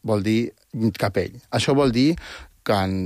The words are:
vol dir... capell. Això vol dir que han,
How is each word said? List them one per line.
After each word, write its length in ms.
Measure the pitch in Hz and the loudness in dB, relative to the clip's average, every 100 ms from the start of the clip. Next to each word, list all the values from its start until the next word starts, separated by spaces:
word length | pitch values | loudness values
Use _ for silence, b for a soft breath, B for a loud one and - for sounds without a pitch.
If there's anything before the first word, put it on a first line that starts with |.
vol 240 | 120 104 | -2 0
dir... 260 | 101 110 117 - _ - 113 | 2 0 0 -8 _ -2 -2
capell. 460 | - 101 95 - 123 - | 0 -2 -2 -4 -8 -6
Això 200 | 117 147 | -2 2
vol 140 | 139 139 | 2 4
dir 260 | 117 143 175 B B B _ | 4 2 0 B B B _
que 100 | - | -2
han, 220 | 101 95 95 | 0 0 -2